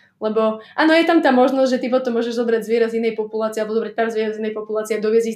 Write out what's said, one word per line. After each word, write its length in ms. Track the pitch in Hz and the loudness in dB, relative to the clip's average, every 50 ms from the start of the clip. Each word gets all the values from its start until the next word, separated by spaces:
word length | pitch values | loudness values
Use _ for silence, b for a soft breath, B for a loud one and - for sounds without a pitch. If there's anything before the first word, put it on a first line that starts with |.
| b b b | b b b
Lebo 480 | _ 214 214 214 220 220 220 214 220 - - - | _ -6 -2 0 0 0 0 0 -4 -8 -8 -2
áno, 240 | - 311 320 320 | 0 2 4 4
je 80 | 330 330 | 4 4
tam 160 | 330 339 330 | 4 4 4
tá 80 | 320 285 | 4 4
možnosť, 480 | 254 247 254 269 262 269 262 254 254 | 4 4 4 4 4 2 2 2 2
že 40 | 247 262 | 0 0
ty 20 | 247 247 | 0 -2
potom 240 | 254 254 247 233 | -2 0 -2 -2
môžeš 240 | 233 247 240 226 233 | -2 -2 -2 -2 -2
zobrať 220 | 240 226 226 220 202 | -2 0 0 -2 0
zviera 240 | 214 226 233 226 220 | 0 0 0 0 0
z 160 | 220 226 233 | 0 -2 -2
inej 160 | 226 214 214 | -2 -2 -4
populácie 400 | 214 214 - 220 220 220 214 214 | -6 -6 -4 -4 -4 -4 -4 -4
alebo 160 | 214 208 214 | -4 -2 -2
zobrať 160 | 226 208 208 - | -4 -4 -4 -2
pár 160 | - 226 226 | -2 -2 -2
zvierat 240 | 214 220 220 214 214 | -2 -2 -4 -4 -4
z 80 | 214 | -4
inej 160 | 220 220 214 | -6 -6 -6
populácie 400 | 214 214 - 214 214 214 - 220 | -6 -8 -6 -6 -6 -4 -2 -4
a 80 | 214 208 | -2 0
doviezť 240 | 214 220 226 226 226 220 | 2 2 2 2 0 -2